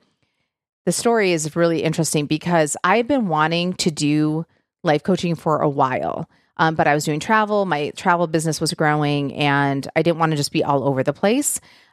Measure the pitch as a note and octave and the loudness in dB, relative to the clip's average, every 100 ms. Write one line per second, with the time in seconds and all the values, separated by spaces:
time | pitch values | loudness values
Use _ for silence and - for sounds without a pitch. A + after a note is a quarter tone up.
0 | _ _ _ _ _ _ _ _ - F3 | _ _ _ _ _ _ _ _ -4 -2
1 | A#3+ A#3 F#3+ E3 D3+ E3+ E3+ D#3+ D#3+ D#3+ | 0 2 2 0 -2 0 0 2 -2 0
2 | D#3 D#3+ D3 D#3 F3 E3+ D3+ - F3+ G#3+ | 0 0 -2 -2 0 2 2 0 0 0
3 | A#3+ C#4+ G3+ D3+ D#3 E3+ F3+ F#3 F#3 D3 | 2 0 0 0 2 0 -2 -2 -2 0
4 | D3 D3+ D3+ D#3 E3 _ _ _ F3 D3+ | 0 2 0 -2 -6 _ _ _ 0 0
5 | - F3+ F3 D#3+ E3+ D3+ D#3 C#3 C3 B2+ | 0 -2 0 -2 0 0 0 2 0 0
6 | D#2 - E3 _ _ - D#3+ D#3+ D#3+ D3 | -4 -6 -10 _ _ -2 0 2 2 2
7 | D#3 D3+ - A3 G#3 G#3 F#3+ D3 D3 - | 0 -4 0 0 2 0 0 -2 -4 -4
8 | G3 F3 E3+ D#3+ D#3+ D3+ D#3 - D#3 D3+ | 0 2 2 0 -2 -2 -4 0 0 2
9 | D3 C#3+ C#3 - D3 C#3 C#3+ C#3 - - | 0 0 -4 -2 0 2 0 -2 -2 0
10 | D#3+ D#3+ D#3+ D3+ C#3+ D#3+ D3 C#3+ C3 C3 | 0 2 0 0 -2 -2 0 0 0 0
11 | C3 C#3+ G3+ B3+ C#4 - - - _ | -2 0 0 0 -2 -6 -10 -20 _